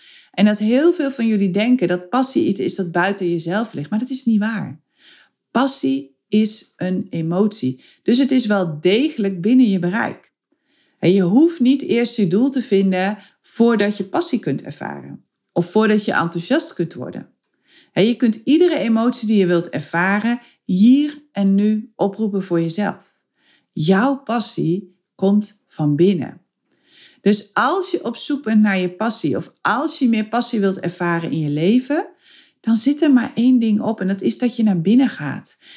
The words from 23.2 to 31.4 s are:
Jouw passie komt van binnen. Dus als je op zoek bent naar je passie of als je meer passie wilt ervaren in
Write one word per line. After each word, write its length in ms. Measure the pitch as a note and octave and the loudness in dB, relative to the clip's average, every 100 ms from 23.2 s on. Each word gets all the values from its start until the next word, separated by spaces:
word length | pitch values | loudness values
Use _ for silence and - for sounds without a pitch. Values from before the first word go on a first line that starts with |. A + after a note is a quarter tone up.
| _ _ _ _ _ | _ _ _ _ _
Jouw 440 | - D#3 F#3+ C4 C4+ | -4 2 2 2 -2
passie 800 | - A#3 - - D3+ F#3 - _ _ | -4 -4 -4 -4 -2 -4 -6 _ _
komt 480 | - F#3+ G#3 G#3 - _ | -4 0 0 -2 -10 _
van 300 | - D3+ D3 | -4 0 4
binnen. 440 | F3+ F3+ - - _ _ _ _ _ _ - _ | 2 2 -4 -12 _ _ _ _ _ _ -20 _
Dus 300 | G3 G#3 - | 0 0 -2
als 360 | - A#3+ F#4+ F#4 | -2 0 -2 -4
je 140 | F4 | -6
op 120 | - A#3 | -6 -8
zoek 260 | - C#4 | -6 -6
bent 200 | A3 A3 | 0 2
naar 160 | G#3+ F#3+ | 2 2
je 120 | F3+ | -2
passie 460 | F3+ A3+ A#3 D3+ G#2+ | -4 -4 -4 -4 -4
of 160 | - _ | -8 _
als 380 | - A3+ D4+ - | -2 -2 -2 -2
je 100 | B3 | 0
meer 180 | A3 G#3+ | 0 0
passie 340 | A#3+ A#3+ A3 | -4 -2 -2
wilt 200 | G3 F#3+ | -2 -2
ervaren 500 | F3 - F3 E3+ E3 | -6 -4 -2 -2 -2
in 100 | E3 | -4